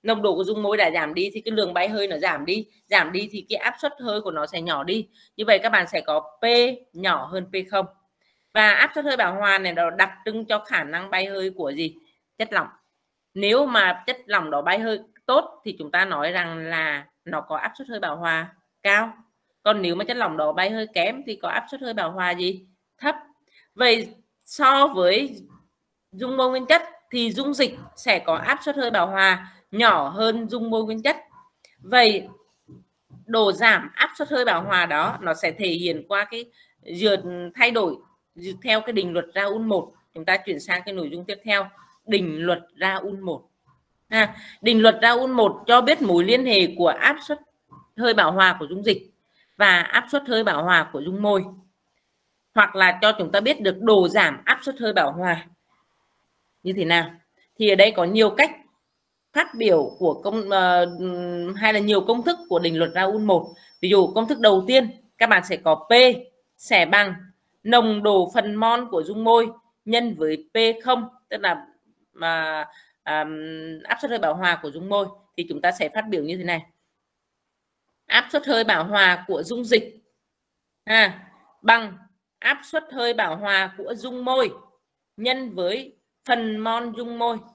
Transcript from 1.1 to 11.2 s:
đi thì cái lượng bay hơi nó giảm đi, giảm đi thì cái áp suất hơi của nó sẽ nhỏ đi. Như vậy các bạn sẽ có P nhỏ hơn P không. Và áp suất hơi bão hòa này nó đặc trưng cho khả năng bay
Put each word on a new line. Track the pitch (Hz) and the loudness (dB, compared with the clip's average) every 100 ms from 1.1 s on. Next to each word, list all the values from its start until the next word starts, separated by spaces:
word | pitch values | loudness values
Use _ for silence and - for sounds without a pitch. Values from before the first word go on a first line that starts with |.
đi | 160 196 | -4 -6
thì | 214 | -6
cái | 220 | -6
lượng | 220 180 | -4 -2
bay | 175 196 | -2 -2
hơi | 214 202 | -2 -4
nó | 156 | -2
giảm | 180 151 151 | -2 -4 -4
đi, | 208 214 _ _ | -6 -8 _ _
giảm | 196 160 | 0 0
đi | 185 208 | -4 -8
thì | 208 - | -12 -10
cái | 214 | -6
áp | 233 - | -6 -6
suất | 285 285 | -8 -6
hơi | 247 214 | -6 -6
của | 202 | -6
nó | 156 151 | -6 -6
sẽ | 175 | -8
nhỏ | 165 147 | -6 -6
đi. | 139 220 185 _ _ - | -4 -6 -6 _ _ -8
Như | 214 | 2
vậy | 196 | 2
các | 220 | 4
bạn | 208 170 | 0 0
sẽ | 170 | -6
có | 156 156 - _ | -2 -4 -4 _
P | 226 240 247 247 _ | 2 4 2 -2 _
nhỏ | 165 185 156 131 | -6 -2 -2 -4
hơn | 185 185 | -10 -8
P | 190 185 | -8 -4
không. | 202 190 _ _ _ _ _ _ | -4 -4 _ _ _ _ _ _
Và | 214 214 | 2 4
áp | 202 294 302 | 4 2 -2
suất | 285 | -4
hơi | 254 | 0
bão | 185 190 | -2 0
hòa | 202 196 | 0 0
này | 180 | 0
nó | 170 170 | -2 -4
đặc | 160 190 - 220 | 0 -2 -2 -10
trưng | 220 220 | -8 -4
cho | 208 | -4
khả | - 190 | -2 -4
năng | 147 170 190 | -4 -8 -4
bay | 185 | -4